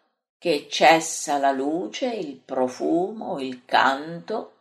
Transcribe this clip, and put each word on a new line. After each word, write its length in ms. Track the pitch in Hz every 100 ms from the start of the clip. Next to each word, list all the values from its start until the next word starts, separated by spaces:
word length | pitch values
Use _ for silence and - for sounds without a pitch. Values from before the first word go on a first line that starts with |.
| _ _ _ _
che 300 | 180 147 -
cessa 680 | - 160 160 160 - - 143
la 120 | 139
luce, 560 | 135 139 320 214 - 262
il 280 | 220 156 139
profumo, 1040 | - 131 131 - 143 165 196 220 220 -
il 260 | 131 127 -
canto 840 | 117 120 135 156 170 170 214 - _